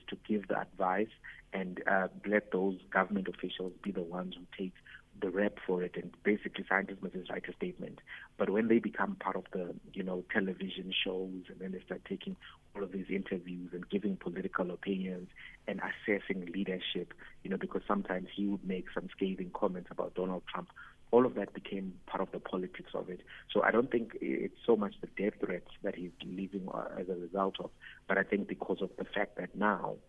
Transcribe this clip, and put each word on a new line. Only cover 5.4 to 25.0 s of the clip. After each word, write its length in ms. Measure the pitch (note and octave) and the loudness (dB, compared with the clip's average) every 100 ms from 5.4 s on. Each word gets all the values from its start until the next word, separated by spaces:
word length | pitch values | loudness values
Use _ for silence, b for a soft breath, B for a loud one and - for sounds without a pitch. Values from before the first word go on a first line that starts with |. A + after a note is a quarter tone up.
| G#2 - - | 2 2 0
for 160 | F2+ | 2
it, 120 | F2+ - | 0 -4
and 140 | F2+ - | -8 0
basically 420 | G2+ G#2 G2+ - - | 4 4 2 -6 2
scientists 300 | F#2+ G2 G2+ | 2 2 -4
must 100 | F#2 | -6
just 160 | F#2 F2 | -6 -6
write 180 | G#2 - | -6 -6
a 60 | |
statement. 480 | - F3+ - - - B B B - | -4 -6 -4 -10 -12 B B B 0
But 120 | G2 | 4
when 180 | G2+ A2+ | 4 6
they 120 | A2+ | 6
become 360 | G#2+ - G2+ F#2+ | 6 0 -2 -2
part 180 | G2 F#2+ | -2 -2
of 80 | - | -4
the, 240 | F#2 F2 - - | -4 -4 -8 -8
you 80 | G2 | -6
know, 240 | F#2 F2+ - | -2 -2 0
television 580 | G#2+ F#2+ F2+ F#2+ F#2+ F#2 | 0 0 0 -4 -6 -2
shows, 520 | - G2 F#2 F#2 F#2 F2+ | 0 0 -2 -4 -6 -10
and 100 | - | -8
then 120 | F#2+ | -8
they 100 | F#3+ | -6
start 200 | - F#3 - | -6 -8 -6
taking 260 | F#3+ G3 F#3 B B - G2+ | -6 -4 -8 B B -12 -6
all 80 | |
of 80 | G2 | -4
these 140 | F#2+ F2+ | -4 -2
interviews 580 | F#2+ - F#2 F2 F2+ F2 | -2 0 -2 -2 -8 -6
and 140 | F2 - | -8 -2
giving 260 | G2 G2+ F#2+ | 0 0 -2
political 540 | F2 F#2+ F#2 - F2+ | -4 -4 -2 -2 -2
opinions 580 | F2 G2+ F#2+ F#2 F2+ F2+ B B B - | -2 0 0 0 -4 -8 B B B -6
and 120 | F#2+ | -4
assessing 680 | F#2 - - G2 - F#2+ F2 | -4 -2 2 2 2 -4 -2
leadership, 680 | F#2+ F#2+ F#2 - F#2 F2 - B B | -2 0 -2 -2 -4 -6 -10 B B
you 80 | - | -4
know, 60 | F#2+ | -4
because 260 | - - - | -2 -2 2
sometimes 400 | G2+ G2 F#2 - - | 2 2 -2 -2 -2
he 120 | G2+ | 0
would 200 | G2+ F2+ | 0 -2
make 200 | F#2 - | -4 -4
some 160 | - F#2 - | -6 -6 0
scathing 360 | F#2+ F#2 F2+ | 0 0 -6
comments 360 | - G2 F2+ F2+ | 0 0 0 -6
about 240 | - F2 - | -6 -4 -2
Donald 260 | F#2 F2+ - | -2 -2 -4
Trump, 180 | F2+ F2+ B B B - | -6 -8 B B B 6
all 160 | A#2 B2+ | 8 8
of 80 | G#2 | 4
that 180 | G2 | -4
became 400 | G2 - G2 F#2+ - - | -6 -6 -4 -4 -8 -4
part 160 | F#2 | -2
of 80 | F#2+ | -2
the 80 | G#2 | -4
politics 500 | - F#2 F2+ - - G2 | -2 -2 -2 -6 -6 -6
of 120 | F2+ | -4
it. 140 | F2+ B B - | -8 B B 0
So 100 | - | 6
I 80 | - | 8
don't 220 | - - | 6 6
think 240 | - - - | 2 0 -2
i-, 20 | |
it's 360 | - C2+ - - - | 0 0 -2 0 4
so 100 | D#3 | 6
much 200 | G2+ | 4
the 80 | - | -4